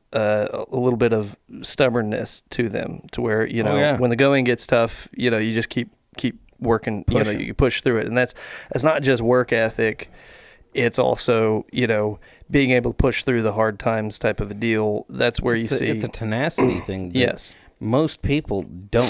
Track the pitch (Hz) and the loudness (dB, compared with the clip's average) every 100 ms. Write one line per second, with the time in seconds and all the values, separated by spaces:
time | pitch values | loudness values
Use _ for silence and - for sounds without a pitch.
0 | _ 113 107 107 107 - 110 131 123 117 | _ -2 2 2 0 -4 -6 0 2 4
1 | 120 110 101 - _ - - - 131 120 | 2 2 -2 -10 _ -14 -8 0 2 2
2 | 107 110 - - _ - 117 113 - - | -2 -4 -6 -12 _ -4 -2 -2 -6 -10
3 | - - 120 107 110 117 107 143 147 131 | -10 -4 0 0 0 0 0 2 2 2
4 | 123 117 139 139 123 120 - 120 113 - | 2 4 4 4 2 0 2 2 2 -4
5 | - - 123 110 113 113 113 123 120 - | -14 -4 0 0 0 -2 -2 -4 -6 -10
6 | _ - 123 - _ _ 123 110 - 107 | _ -6 -6 -6 _ _ 0 0 0 -4
7 | - 120 107 104 - - 131 - 131 113 | 0 0 0 -2 -4 0 2 2 0 0
8 | 107 117 123 - - - - 131 147 151 | 0 0 -2 -4 -18 -18 -6 0 2 2
9 | 135 123 117 127 123 117 113 - 113 - | 2 2 4 2 2 0 0 0 -2 -2
10 | - - - - - - _ - 120 120 | -12 -20 -20 -20 -20 -20 _ -2 0 2
11 | 127 120 - 113 110 107 - - 120 107 | 2 2 2 2 2 0 -2 -2 0 0
12 | 104 104 - - - 143 131 127 120 - | -2 -4 -14 -20 -2 2 4 4 2 2
13 | 131 - - 120 110 104 110 101 117 113 | 2 2 0 0 0 2 0 0 -2 -2
14 | 107 - 113 104 101 101 117 110 107 104 | -4 -2 -2 -2 -4 -4 -2 0 0 -2
15 | - 127 120 - 127 117 113 139 123 110 | -6 -2 0 0 0 0 0 -2 0 -2
16 | 110 - 110 110 156 - 127 101 85 95 | -4 -6 -4 -2 -2 2 0 0 -4 -8
17 | 90 104 120 - - - - _ 110 127 | -4 0 0 -2 -12 -20 -20 _ -2 0
18 | 160 - - 143 - 98 - 87 98 117 | 0 -2 -2 -2 -2 -4 -4 -12 -2 0